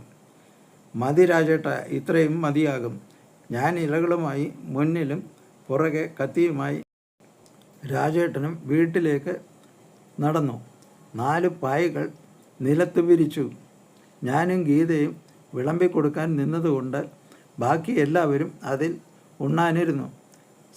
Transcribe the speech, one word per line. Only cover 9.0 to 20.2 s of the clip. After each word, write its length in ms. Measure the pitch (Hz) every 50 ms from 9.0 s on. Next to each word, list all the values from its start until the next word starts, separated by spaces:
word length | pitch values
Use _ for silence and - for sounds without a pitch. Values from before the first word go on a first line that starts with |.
| 170 156 147 139 139 175 185 - - - - - - - _ _ - - - - - - - -
നടന്നു. 440 | 143 147 156 160 151 135 113 113 - - - - - - - - - - -
നാല് 320 | 110 123 135 151 170 175 180
പായകൾ 640 | 170 - - 131 135 151 175 175 147 147 147 - - - - - - - - - - -
നിലത്ത് 400 | 123 131 147 156 180 175 175 180
വിരിച്ചു. 500 | 170 170 175 165 160 143 - 160 135 120 - - - - _ - - _ _ - - - _ - -
ഞാനും 400 | 123 131 151 170 180 185 185 175
ഗീതയും 580 | 147 143 147 165 165 170 151 147 151 - - - - - - - _ -
വിളമ്പിക്കൊടുക്കാൻ 840 | 127 127 143 160 170 180 180 180 170 151 147 147 156 156 160 160
നിന്നതുകൊണ്ട് 760 | 143 139 143 156 165 165 170 147 131 123 131 123 139 165 - - - - - - - - _ _ -
ബാക്കി 320 | 120 123 147 170 165 -
എല്ലാവരും 600 | 254 156 147 143 156 180 170 151 139 139 156 - - - -
അതിൽ 360 | 127 135 135 151 165 170 - - - - - - - - -
ഉണ്ണാനിരുന്നു. 720 | 139 139 147 165 170 170 160 170 175 165 147 139 127 127 - -